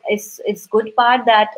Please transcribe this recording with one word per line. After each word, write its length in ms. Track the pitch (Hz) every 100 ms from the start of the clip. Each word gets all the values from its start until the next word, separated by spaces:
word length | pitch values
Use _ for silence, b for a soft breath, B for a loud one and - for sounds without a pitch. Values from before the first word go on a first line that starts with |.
| -
it's, 320 | 208 - - -
it's 220 | 208 -
good 280 | 214 220 233
part 300 | 240 226 226
that, 240 | 220 214